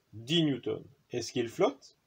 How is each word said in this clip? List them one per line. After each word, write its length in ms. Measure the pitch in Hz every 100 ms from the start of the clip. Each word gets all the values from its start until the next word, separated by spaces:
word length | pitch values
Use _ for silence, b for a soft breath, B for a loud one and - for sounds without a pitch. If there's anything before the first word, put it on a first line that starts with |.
| _
dix 300 | 107 120 170
newtons, 420 | 151 120 107 - - _ _
est-ce 220 | 120 -
qu'il 160 | 127 113
flotte 480 | - 214 - - _